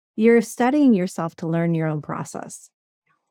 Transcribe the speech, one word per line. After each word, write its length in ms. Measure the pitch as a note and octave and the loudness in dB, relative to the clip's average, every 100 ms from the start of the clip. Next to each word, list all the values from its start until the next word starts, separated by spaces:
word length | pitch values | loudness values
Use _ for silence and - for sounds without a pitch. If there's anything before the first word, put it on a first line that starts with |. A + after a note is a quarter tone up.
| _ - | _ 0
you're 260 | A3 A#3 | 4 4
studying 520 | A3+ - B3 D4 C#4 | 2 -2 0 2 4
yourself 420 | G3+ F#3 - E3 - | 4 0 -6 -8 -8
to 120 | E3 | -4
learn 260 | E3 E3+ | -2 0
your 140 | E3 D#3+ | 0 -2
own 140 | D#3 | -4
process. 680 | D3 D#3+ D#3+ - - - - _ _ _ _ _ _ | -8 -10 -10 -12 -14 -18 -20 _ _ _ _ _ _